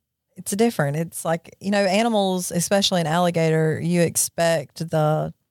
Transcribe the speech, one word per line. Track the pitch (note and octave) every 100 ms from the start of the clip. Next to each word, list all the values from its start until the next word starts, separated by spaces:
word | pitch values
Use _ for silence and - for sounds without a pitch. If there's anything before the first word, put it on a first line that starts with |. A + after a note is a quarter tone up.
| _ _ _ -
it's | -
different. | G3+ A#3 - C#3+ D3
It's | E3 - E3+
like, | E3+ - -
you | F#3+
know, | G3+
animals, | G3 G3 A#3 G#3+ G3 F#3 F3+
especially | F3+ E3+ G3 G3+ F#3
an | D#3+
alligator, | E3 F3 E3+ D#3+ D#3+ D#3+ D3+
you | D#3+ F3
expect | E3 - - - E3+ E3 C#3 - E3
the | D#3+ D3+ D#3 D#3 - _